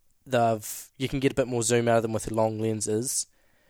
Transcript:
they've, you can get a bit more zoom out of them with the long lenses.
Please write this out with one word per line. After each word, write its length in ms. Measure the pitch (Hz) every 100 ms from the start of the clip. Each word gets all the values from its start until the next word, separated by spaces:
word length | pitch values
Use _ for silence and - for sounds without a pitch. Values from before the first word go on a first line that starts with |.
| _ _ -
they've, 600 | 123 117 113 - - - -
you 100 | 131
can 120 | 143
get 120 | 135
a 40 | -
bit 120 | 123
more 160 | 123
zoom 240 | 113 120 117
out 100 | 117
of 40 |
them 100 | 110
with 100 | 110 -
the 80 |
long 260 | 110 110 110
lenses. 680 | 110 110 104 107 127 - - _ _ _ _